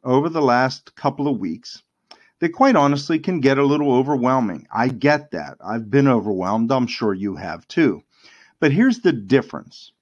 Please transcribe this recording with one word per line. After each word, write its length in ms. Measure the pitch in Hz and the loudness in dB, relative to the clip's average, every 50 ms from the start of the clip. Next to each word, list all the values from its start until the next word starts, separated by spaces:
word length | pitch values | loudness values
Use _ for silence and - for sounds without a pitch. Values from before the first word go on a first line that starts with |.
over 260 | _ 127 127 139 147 170 | _ 2 2 2 2 0
the 140 | 160 160 | -2 0
last 520 | 147 127 120 123 131 131 135 - _ - _ | 2 2 2 2 0 -2 -4 -10 _ -20 _
couple 320 | - - 143 127 - 139 147 | -4 -4 -4 -4 -2 -4 -4
of 100 | 135 104 | -2 -4
weeks 440 | 98 85 80 - _ - - - _ _ _ _ _ _ - _ _ _ _ _ | -4 -8 -8 -10 _ -20 -20 -20 _ _ _ _ _ _ -20 _ _ _ _ _
that 120 | 165 170 | -4 -4
quite 240 | 170 - 262 277 247 | 0 2 2 4 4
honestly 440 | 160 143 143 143 143 143 - 165 160 | 4 4 2 0 -2 -2 -4 -4 -2
can 200 | 151 - 185 165 | -2 -4 -4 0
get 180 | 127 135 135 135 | 2 2 2 4
a 60 | 143 | 2
little 300 | 139 147 147 147 139 123 | 2 2 0 2 2 2
overwhelming. 720 | 127 131 139 151 131 120 127 131 131 120 101 87 - - _ | 2 2 0 0 0 0 0 0 0 0 -2 -6 -8 -14 _
I 180 | - 110 120 127 | -4 -2 -2 -2
get 420 | 123 113 - 143 151 147 143 _ | -2 0 2 2 2 2 -2 _
that. 260 | - 82 76 71 67 _ - | -10 -10 -10 -12 -16 _ -10
I've 240 | 92 110 117 113 104 | -8 -8 -8 -6 0
been 200 | 101 139 139 139 | 2 2 4 4
overwhelmed. 640 | 127 113 95 107 101 92 92 92 104 113 117 117 | 2 2 0 -2 -4 -2 -2 -2 0 0 0 0
I'm 160 | 135 131 123 117 | 0 -2 -2 -4
sure 260 | - - 117 107 98 | -4 -4 -4 -4 -2
you 220 | 92 98 101 92 | -2 -6 -8 -8
have 300 | 80 113 85 80 82 _ _ | -8 -10 -12 -12 -12 _ _
too. 340 | - - - 123 90 73 _ _ _ _ _ - - _ _ _ _ _ | 0 2 2 2 2 -2 _ _ _ _ _ -20 -20 _ _ _ _ _
But 140 | 160 151 | 0 0
here's 260 | 139 180 240 269 233 - | 2 4 2 2 2 2
the 140 | - 180 | 0 0
difference. 800 | 147 117 101 95 131 131 - - - 71 - - - - - - _ _ | 0 0 -2 2 2 2 2 -2 -14 -16 -16 -16 -20 -20 -20 -20 _ _